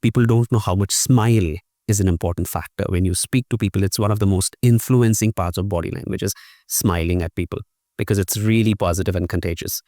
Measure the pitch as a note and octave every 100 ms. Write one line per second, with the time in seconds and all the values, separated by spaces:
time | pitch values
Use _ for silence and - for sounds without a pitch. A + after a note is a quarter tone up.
0 | - B2 A#2 A2+ A#2+ A#2 G2+ F#2+ G2 -
1 | - B2 A2 A2+ F2 D#2+ _ _ - G2+
2 | F#2+ E2 F2+ E2 F2 D#2+ - - - F#2
3 | F#2 F2+ - C3 - A2+ G2+ - F#2+ -
4 | G#2 G#2 G2+ F#2+ F#2+ - B2 A#2 - B2+
5 | A#2 A2 A2 G#2+ F2 F2 F#2+ F2 E2+ -
6 | - G#2+ G2+ - - _ _ - G#2+ E2+
7 | E2+ F2 E2 - F2 - - _ _ -
8 | - G2+ F#2 - G#2+ A2+ A2 G#2 F#2 F2+
9 | F#2 F#2 F2 F2+ E2+ E2+ - -